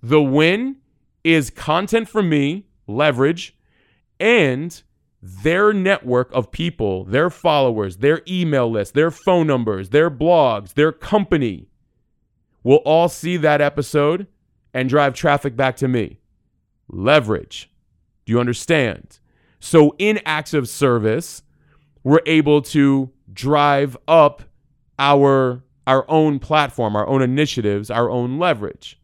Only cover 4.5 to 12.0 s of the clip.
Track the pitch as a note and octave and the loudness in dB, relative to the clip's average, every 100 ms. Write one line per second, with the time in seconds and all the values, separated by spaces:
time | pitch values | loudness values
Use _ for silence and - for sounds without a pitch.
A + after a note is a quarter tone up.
4.5 | B2+ E3 - _ _ _ _ F#2+ F#2+ A2+ | -2 -8 -14 _ _ _ _ -20 -6 -2
5.5 | F3 G#3 G#3 F#3 G3 B2+ B2 B2 C3 A2+ | 0 0 0 0 -2 0 -2 -2 -4 -6
6.5 | - E3+ - G#2+ F#2 F#2+ A2+ F3 - F3 | -6 -8 -4 -4 -4 -4 -2 -2 -2 0
7.5 | D3 C3 A2+ G2 F2+ C3+ D#3+ - F#3 E3+ | 2 0 0 -6 -2 0 0 -4 -4 -2
8.5 | C#3 A#2+ A2+ G2+ C#3 D#3+ D3+ - F3+ D#3+ | 0 0 -2 -4 0 -2 -2 0 0 2
9.5 | C3 A2+ G2 F#2+ C3+ E3 C3 D#3 F3 C3+ | 0 -2 -6 -2 0 0 0 2 4 2
10.5 | G#2+ G2+ - D3+ - - G#3+ G3 E3 B2 | 0 -6 0 0 -2 -2 -2 0 -2 -2
11.5 | F2+ - _ _ _ | -6 -16 _ _ _